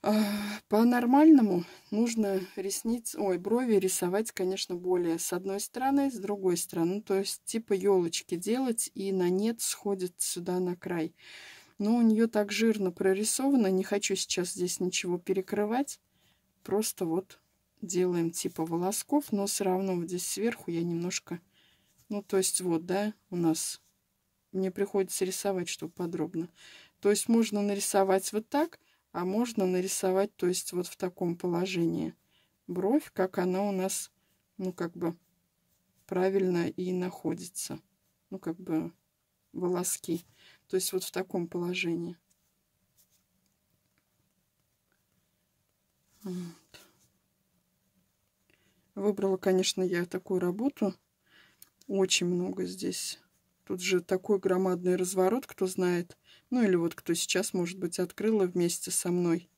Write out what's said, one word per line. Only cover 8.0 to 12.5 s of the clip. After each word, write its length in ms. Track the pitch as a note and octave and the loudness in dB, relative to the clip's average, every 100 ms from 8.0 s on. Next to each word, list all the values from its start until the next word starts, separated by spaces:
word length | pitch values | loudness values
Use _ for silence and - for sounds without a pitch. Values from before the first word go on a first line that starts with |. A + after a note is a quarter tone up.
| E3+ - - F3 | 2 -4 -6 -6
делать 540 | F3+ A#3+ C4 A#3 - - | -2 0 0 -2 -4 -6
и 160 | G3 | -2
на 180 | F#3+ F3 | 0 2
«нет» 320 | F#3 A3 A#3 | 2 0 -2
сходит 520 | - - G#3 G3 F3+ _ | -6 -4 -4 -4 -4 _
сюда 420 | - - F3 F3+ | -6 -4 -2 0
на 160 | F3+ F3+ | 0 -4
край. 380 | F#3+ F3 D#3+ _ - - - - - _ | -6 -4 -4 _ -20 -20 -20 -20 -20 _
Но 180 | G#3 A#3+ | 2 4
у 40 | |
неё 260 | A3+ G#3+ A3+ | 6 6 4
так 240 | G#3+ G3+ | 2 0